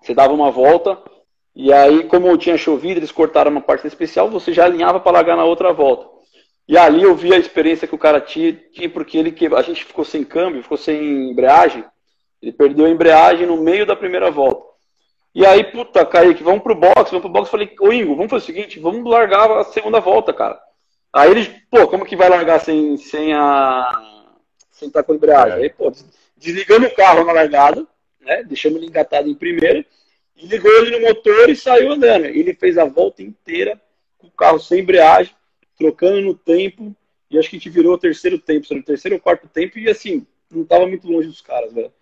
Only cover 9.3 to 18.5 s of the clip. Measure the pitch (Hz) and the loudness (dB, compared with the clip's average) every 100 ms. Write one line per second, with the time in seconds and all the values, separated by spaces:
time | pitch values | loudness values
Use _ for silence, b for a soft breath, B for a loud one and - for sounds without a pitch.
9.3 | 160 160 127 123 170 - - 147 156 135 | -4 -2 -2 -2 -8 -12 -10 -8 -8 -8
10.3 | 160 180 139 117 147 - 151 151 139 131 | -6 -6 -8 -10 -8 -6 -6 -4 -6 -6
11.3 | 123 127 156 170 - - _ _ _ _ | 0 4 4 4 -2 -18 _ _ _ _
12.3 | _ 120 - 143 143 160 165 165 156 170 | _ -16 0 0 2 0 2 4 6 4
13.3 | 175 175 165 160 190 208 202 185 180 180 | 2 -2 -2 -2 -2 -2 -4 -6 -4 -4
14.3 | 147 135 - - _ _ _ _ _ _ | -2 -2 -4 -16 _ _ _ _ _ _
15.3 | - 190 202 214 233 240 196 156 175 180 | 2 4 4 2 -12 -4 -2 0 4 4
16.3 | 160 160 202 233 185 175 - - 180 180 | 2 -2 -2 -2 2 4 4 0 -4 -4
17.3 | 185 202 220 202 _ 202 240 185 143 208 | -6 -4 -8 -8 _ 0 0 -4 -4 -4
18.3 | 240 - | -6 -8